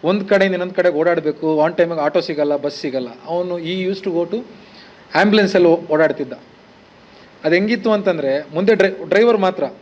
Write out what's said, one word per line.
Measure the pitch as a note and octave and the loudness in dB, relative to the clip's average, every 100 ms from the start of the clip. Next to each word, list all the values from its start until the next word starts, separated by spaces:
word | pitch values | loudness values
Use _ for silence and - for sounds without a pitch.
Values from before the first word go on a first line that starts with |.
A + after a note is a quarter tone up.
ಒಂದ್ | D#3+ G3+ G3 | -2 -2 0
ಕಡೆಯಿಂದ | G3+ F#3+ | 2 2
ಇನ್ನೊಂದ್ | F3+ F#3 | 0 -4
ಕಡೆಗೆ | F#3+ F3+ D3+ | 0 0 2
ಓಡಾಡ್ಬೇಕು, | E3 E3+ D3+ D3 D#3+ D#3 D#3 | 0 0 -2 -2 -2 2 0
on | D#3+ | 2
time-ಗೆ | E3+ E3 | 0 0
ಆಟೋ | D3 F3 | 0 0
ಸಿಗಲ್ಲ, | E3+ D3 D3 C#3+ | -2 -2 0 0
ಬಸ್ | D3 D3 | -4 -6
ಸಿಗಲ್ಲ. | D3 B2+ B2 A2+ D#3 | -6 -6 -8 -12 -6
ಅವನು | F3 F3+ F3 | -6 -4 -6
he | E3 F#3 F#3 | -6 -4 -4
used | F#3+ | -4
to | G3 | -4
go | E3+ E3+ | -4 -2
to | G#3+ B3+ - - - - - - | -6 -8 -20 -20 -20 -20 -20 -4
ಆ್ಯಂಬುಲೆನ್ಸಲ್ಲಿ | D#3 G#3 G#3 G3 G3 F3 | 2 4 4 2 4 4
ಓ-, | E3+ E3 | 4 0
ಓಡಾಡ್ತಿದ್ದ. | D#3 D#3 D3 C3 - - - - - - - - - - - | 0 2 0 -8 -10 -18 -20 -20 -20 -20 -20 -20 -20 -20 -6
ಅದು | D#3 | 0
ಹೆಂಗಿತ್ತು | F3 G#3 A#3 A3+ | 0 2 0 0
ಅಂತಂದ್ರೆ, | G#3+ G3 E3 C#3 C#3 D#3 | 0 0 -2 -2 -2 -4
ಮುಂದೆ | D#3 G3 | -2 2
ಡ್ರೈ-, | G#3+ F#3+ F#3+ - | 4 2 0 -2
ಡ್ರೈವರ್ | G3 A#3 A3 | 2 4 4
ಮಾತ್ರ | F#3+ F#3 C#3 - | 0 -2 -6 -8